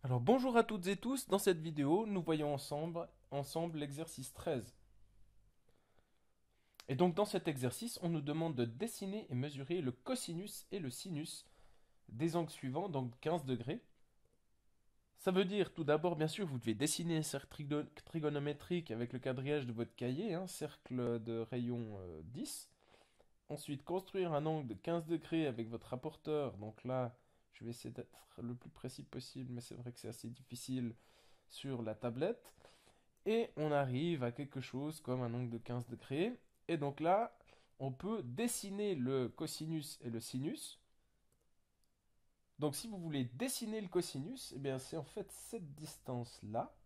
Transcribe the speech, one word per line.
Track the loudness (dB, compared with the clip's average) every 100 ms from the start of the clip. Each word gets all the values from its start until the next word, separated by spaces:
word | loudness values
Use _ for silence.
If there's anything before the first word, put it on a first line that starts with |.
| 4
Alors | 4
bonjour | 8 8 8 6
à |
toutes | 6 2 0
et | 0
tous, | 0 -2 2
dans | 4
cette | 6 4
vidéo, | 0 2 6 6 6
nous | 0
voyons | 2 2 4
ensemble, | 0 -2 -2 -2 -2 -6 -12 -4
ensemble | -4 -2 -2 -2 -2
l'exercice | -4 -4 -6 -8 -10
treize. | -4 0 0 -2 -14 -20 -20 -20 -20 -20 -20 -20 _ _ -20 _ -20 _ _ _ _ _ _ _ -16 -2
Et | 4
donc | 6
dans | 6 2
cet | 4 2
exercice, | 2 0 0 -6 -2
on | 0
nous | 2
demande | 2 2 2
de | 2
dessiner | 0 0 -6 -4 -4 -4 -2
et |
mesurer | -2 -2 -4 -2 0
le | 0
cosinus | -2 -4 -2 -2 -6 -6 -12 -8
et | -4
le | -4
sinus | -6 -4 -4 -4 -10 -14 -20 -20 -20 -20 _ -16
des | 0 2 2
angles | 0
suivants, | -4 -2 0 0
donc | 0 -2 -2
quinze | 0 2
degrés. | 2 -2 0 -4 -6 _ -20 _ _ _ _ _ _ _ _ _ _ 0
Ça | 4
veut | 6
dire | 6 4 2
tout | 2
d'abord, | 4 4 4 2
bien | 0
sûr, | 2 -2
vous | 0
devez | 0
dessiner | 2 2 2 2 2
un |
cercle | 2 -4 -6
trigo-, | -10 0 0 0 -10 -6
trigonométrique | 0 2 2 0 -2 0 -2 0
avec | -2 -2
le | -2
quadrillage | -2 0 2 2 2
de |
votre | -2 -4
cahier, | -2 -2 0 0
hein, | -2 -4
cercle | -6 -6 -8 -4 0 2 0
de | 0 -2
rayon, | 0 0 0 0 -4 -6
euh, | -8 -8
dix. | -8 -6 -6 -8 -14 _ _ -20 _ _ _ _ _
Ensuite, | -10 -6 -8
construire | -4 -4 -2 0 2
un | 2 2
angle | 0 -2
de |
quinze | -4 0 0
degrés | 2 -2 2 2 4
avec | 2 -4
votre | -4 -4
rapporteur, | -4 -4 -6 0 2 2 -2
donc | -10 -6
là... | 0 2 0 -4 _ _ _
Je | -10
vais | -8
essayer | -6 -8
d'être | -10 -12 -16 -20 -8
le | -6
plus | -6 -10
précis | -12 -12 -10
possible, | -10 -10 -8 -10 -6
mais | -8
c'est | -8
vrai | -10 -10
que | -8
c'est | -10
assez | -8 -10
difficile | -10 -12 -10 -4 -2 -2 -4 -18 -20 -20 -20 _
sur | -10 -4 -2
la | -2 -2
tablette. | -2 2 0 0 -8 -20 -20 -20 -20 _ _ _ 2
Et | 4 2 0
on | 2
arrive | 4 4 2 2 2
à | 0
quelque | 0 -6 -6
chose | -4 -4 -4 -4
comme | -2 0
un | 0
angle | 0 -2
de | -4
quinze | -2 -4 -4
degrés. | -10 -2 2 2 0 _ _ -2
Et | 0
donc | 0 2
là, | 4 6 4 -6 -20 -20 _ -4
on | -4
peut | -2 -2 -2
dessiner | -2 0 0 0 -4 0 0
le | 2 2 4 2
cosinus | -2 -6 -4 -2 -2 -4 -8
et | -6
le | -4
sinus. | -4 -2 -2 -4 -10 -14 _ _ _ _ _ _ _ _ _ _ _ _ _ _ _ _ _ -2
Donc | 0 0
si | -6
vous | -6
voulez | 0 0
dessiner | 0 0 -2 0 -2 -2
le | 0
cosinus, | 0 0 -4 -6 -8 -8
eh | -4
bien | -2 -2
c'est | -4 -6
en |
fait | -6 -8 -8
cette | -12 -10 -8 -8
distance-là. | -10 -12 -10 -4 -4 -4 -8 -2 -2 -2 -10